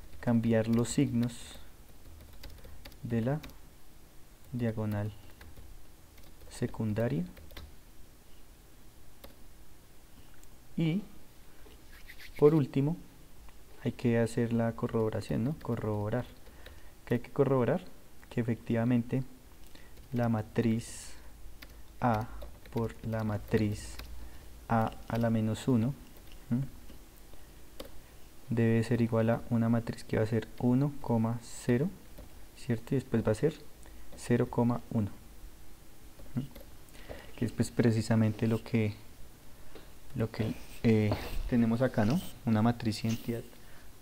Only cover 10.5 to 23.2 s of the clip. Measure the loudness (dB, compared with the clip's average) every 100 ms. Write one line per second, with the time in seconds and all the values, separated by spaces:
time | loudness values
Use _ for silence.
10.5 | -14 -8 0 2 0 -4 -12 -14 -16 -16
11.5 | -14 -16 -16 -16 -16 -14 -12 -12 6 8
12.5 | 8 4 2 2 -2 -8 -18 -16 -14 -14
13.5 | -14 -16 -4 -4 2 4 4 4 2 2
14.5 | 4 2 0 0 2 2 0 -2 0 0
15.5 | -2 -2 -2 0 0 0 0 -2 -10 -16
16.5 | -14 -14 -12 -14 -14 0 0 2 2 4
17.5 | 6 4 2 -2 -12 -14 -14 -6 -2 0
18.5 | -2 0 2 6 4 4 -2 -2 -10 -18
19.5 | -14 -14 -12 -12 -14 -4 2 4 2 2
20.5 | 2 4 4 0 -10 -10 -10 -12 -12 -12
21.5 | -12 -14 -14 -14 0 2 2 0 -8 -10
22.5 | -12 -6 -2 -2 -2 -4 0